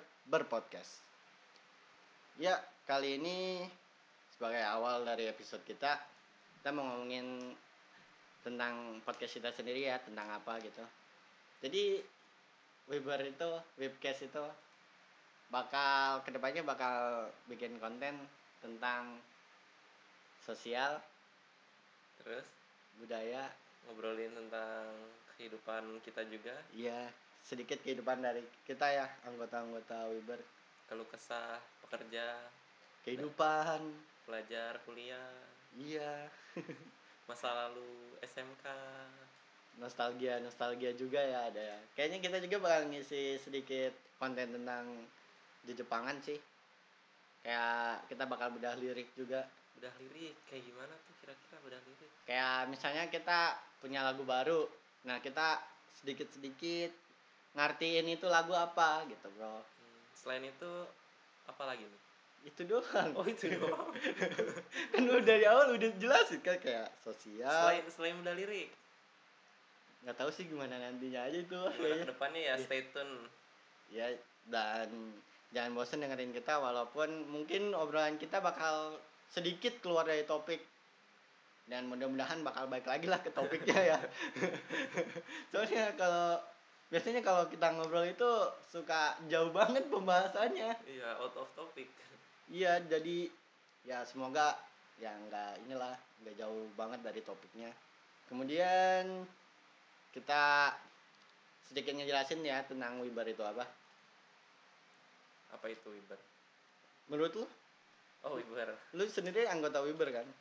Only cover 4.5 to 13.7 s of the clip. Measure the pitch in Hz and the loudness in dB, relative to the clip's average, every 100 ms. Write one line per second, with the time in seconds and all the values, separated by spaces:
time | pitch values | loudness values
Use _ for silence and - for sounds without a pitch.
4.5 | 117 107 113 120 120 120 117 110 107 104 | 2 2 2 2 2 0 0 -2 -4 -8
5.5 | 110 - 107 143 147 - - - - - | -12 -10 -2 0 0 -4 -20 -20 -20 -20
6.5 | - 143 147 135 123 123 127 127 127 123 | -8 -4 -2 -2 -4 -4 -6 -6 -8 -10
7.5 | - - - - - - - - - 120 | -14 -20 -20 -20 -20 -20 -20 -20 -12 -8
8.5 | 120 120 120 120 113 120 127 120 123 117 | -2 -2 -4 -8 -8 -6 -6 -6 -6 -6
9.5 | 120 117 127 135 127 113 107 107 104 117 | -6 -4 -2 0 -2 -4 -10 -8 -8 -6
10.5 | 113 110 117 113 - - - - - - | -6 -8 -12 -16 -16 -20 -20 -20 -20 -20
11.5 | - 135 190 202 196 - - - - - | -10 -4 0 2 0 -4 -16 -20 -20 -20
12.5 | - - - - 143 135 139 139 135 170 | -20 -20 -20 -6 -4 -2 -2 -2 -4 -4
13.5 | 165 165 | -4 -8